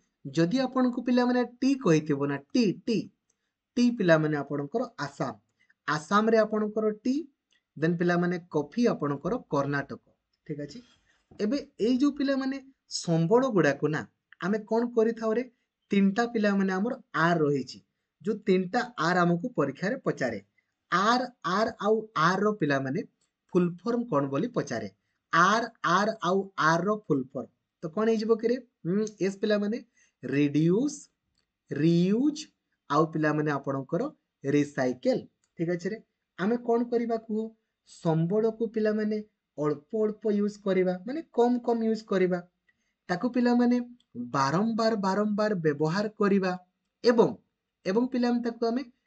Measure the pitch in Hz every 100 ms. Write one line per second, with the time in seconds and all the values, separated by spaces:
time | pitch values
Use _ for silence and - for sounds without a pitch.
0 | _ _ 143 135 170 254 254 262 254 247
1 | 247 247 247 247 240 - 262 269 180 156
2 | 156 139 143 143 - 262 208 131 - 208
3 | - _ _ _ _ _ _ - 247 233
4 | 180 160 151 147 135 143 143 233 247 -
5 | 143 - 131 107 _ _ _ _ - 156
6 | - 202 220 226 214 214 214 220 214 214
7 | 254 277 339 _ _ _ _ 147 160 175
8 | 175 175 175 175 - 151 143 240 240 -
9 | 143 139 180 247 - 143 139 143 135 113
10 | _ _ _ _ - 143 147 240 - _
11 | _ _ _ - 214 277 - - 214 254
12 | 285 285 277 269 262 277 - _ _ -
13 | - 165 165 240 262 202 143 135 147 151
14 | 104 _ _ - 175 214 214 226 240 233
15 | 220 233 226 220 247 _ _ _ _ 202
16 | 196 196 240 226 208 196 190 185 226 -
17 | _ 151 165 170 147 139 127 - _ _
18 | _ _ 175 220 - 190 180 240 247 -
19 | 160 180 175 175 247 - 143 131 180 262
20 | - - 127 104 - _ _ _ _ 175
21 | 208 247 254 - 165 190 226 - 202 220
22 | - 151 165 190 208 208 147 135 131 147
23 | 147 _ _ _ _ 180 175 175 233 240
24 | 240 143 139 139 240 170 143 117 104 -
25 | _ _ _ 165 180 226 349 - 160 180
26 | 208 - 170 196 190 - 156 170 185 214
27 | - 143 123 131 113 _ _ _ 170 214
28 | 226 220 220 214 226 254 - _ 165 202
29 | 214 - 185 196 214 208 208 113 - _
30 | _ _ 127 135 147 143 165 190 285 -
31 | - _ _ _ _ _ - 151 165 170
32 | 180 220 294 294 - _ _ _ - 147
33 | 160 160 151 151 151 139 139 135 135 170
34 | 285 - _ _ 139 143 143 - 127 127
35 | 254 240 - _ _ - 170 175 190 220
36 | - _ _ - 196 240 240 233 240 240
37 | 233 226 226 214 226 - _ _ _ -
38 | 170 160 170 214 220 220 226 220 214 214
39 | 214 214 214 _ _ - 151 147 - 220
40 | 214 208 220 202 208 - 196 185 185 180
41 | 196 294 - - 240 247 240 233 220 220
42 | - 190 180 175 175 _ _ _ _ _
43 | - 175 247 247 240 240 240 247 247 -
44 | _ 120 123 139 135 160 226 220 226 214
45 | 190 196 214 208 214 196 156 143 156 185
46 | 214 - 202 196 185 180 - _ _ _
47 | 226 233 165 104 _ _ _ _ - 202
48 | 254 254 240 240 233 233 233 240 - _